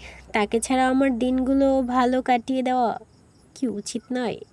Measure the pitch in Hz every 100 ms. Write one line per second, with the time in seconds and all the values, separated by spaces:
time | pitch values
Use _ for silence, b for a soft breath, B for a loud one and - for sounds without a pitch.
0 | B B B 226 208 233 - 262 262 262
1 | 269 240 254 254 254 269 277 269 247 254
2 | 247 254 262 247 233 262 254 254 233 -
3 | - _ _ _ _ - 254 202 202 233
4 | - 247 240 - -